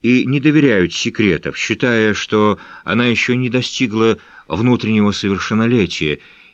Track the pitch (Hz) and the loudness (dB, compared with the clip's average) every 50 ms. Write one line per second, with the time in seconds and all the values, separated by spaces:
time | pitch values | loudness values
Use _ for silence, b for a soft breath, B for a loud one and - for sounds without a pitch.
0 | - 117 123 127 - 123 139 147 127 156 147 151 143 135 110 95 90 82 - - | 2 2 2 2 2 0 -2 0 0 2 2 4 4 4 4 2 0 0 -2 -6
1 | - 117 - - 110 98 82 76 - 76 69 - - - 107 - - 123 117 113 | -6 -6 -2 0 0 0 0 0 -4 -8 -8 -8 -6 -6 -4 -2 0 0 2 2
2 | 110 107 101 - - - 107 107 107 107 98 B B B B B B - 98 117 | 2 0 0 -4 -4 -2 0 2 2 2 0 B B B B B B -2 -2 0
3 | 120 120 117 110 - - 123 127 127 123 113 127 117 - - - 131 110 104 110 | 0 0 0 0 -2 -2 -2 -2 -2 -2 -2 -2 -4 -4 -4 -4 -4 -2 0 2
4 | 113 113 107 B B B B B B - 78 92 113 127 123 - - 107 110 107 | 2 2 2 B B B B B B -8 -4 0 2 2 2 2 2 0 2 2
5 | 104 101 95 - - 98 98 92 - - 110 110 113 117 123 120 95 80 - - | 2 2 0 0 -2 -2 -2 -2 -2 -2 -2 0 2 2 2 2 2 0 -2 -4
6 | 82 76 73 B B B B B B B | -4 -4 -4 B B B B B B B